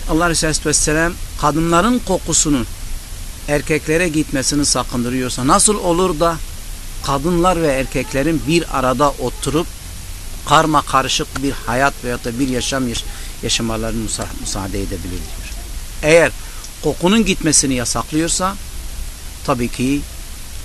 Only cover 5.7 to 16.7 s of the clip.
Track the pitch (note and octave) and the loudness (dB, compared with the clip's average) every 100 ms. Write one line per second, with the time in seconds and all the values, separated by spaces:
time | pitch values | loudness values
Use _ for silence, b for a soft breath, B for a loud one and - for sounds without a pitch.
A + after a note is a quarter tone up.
5.7 | G#3 F#3 E3+ F#3 D#3 E3 D#3+ - - - | 2 2 4 2 4 2 0 -6 -8 -10
6.7 | - - - - C#3 D3+ F3 F3+ E3+ D#3+ | -10 -8 -8 -2 0 2 2 4 4 2
7.7 | C3 C3+ C#3 A#2+ C3+ C#3+ D#3+ A#2 E3+ - | 2 0 -2 -2 0 0 0 2 0 0
8.7 | C3+ B2+ B2 C#3+ C3+ C3 - - D3 F3 | 0 0 4 2 2 -4 -4 -2 0 -2
9.7 | - - - - - - - - D3 D#3 | -8 -12 -12 -10 -10 -8 -8 4 4 6
10.7 | D3 - C3+ C3 - D3+ - C#3 B2+ A#2+ | 2 4 2 2 0 -2 -2 -2 -2 -2
11.7 | A#2+ C#3 - A#2+ A#2+ B2 A#2 C3+ B2 A2+ | 2 2 2 -4 -4 -4 -2 0 0 0
12.7 | C3+ B2+ A2+ - B B B A#2 - A#2 | 0 -2 -2 -6 B B B -2 0 0
13.7 | A2 A2+ A2 A2 - A#2 - A2+ G#2+ F#2+ | -2 -2 -2 -2 -4 -6 -6 -4 -4 -4
14.7 | G2 F#2+ F#2 F2+ F2+ - - - - - | -2 -2 -4 -6 -6 -6 -8 -8 -10 -8
15.7 | - - - D3+ E3 D3 - B B B | -8 -8 -2 6 8 6 2 B B B